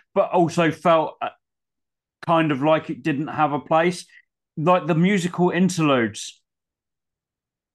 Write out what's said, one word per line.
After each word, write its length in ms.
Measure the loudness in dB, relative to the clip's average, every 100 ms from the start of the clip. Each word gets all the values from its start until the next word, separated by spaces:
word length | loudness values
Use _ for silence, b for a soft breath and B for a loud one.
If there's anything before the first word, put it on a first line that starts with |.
| B -2
but 160 | 0
also 400 | 2 0 2 0
felt, 460 | 0 2 2 0 -6
uh, 80 | -10 -12 _ _ _ _ _ _ _ _ 0
kind 260 | 2 2
of 100 | 0
like 280 | 0 0 -2
it 140 | -8
didn't 240 | -4 -4 -4
have 240 | -2 -2
a 80 | -2
place. 460 | -2 0 0 -2 -10 b b _ _ -4
Like 320 | 0 2 2
the 80 | 2
musical 540 | 2 2 -2 0 0
interludes, 920 | 2 0 2 0 2 0 -4 -16 -18 _ _ _ _ _ _ _ _ _ _ _ _ _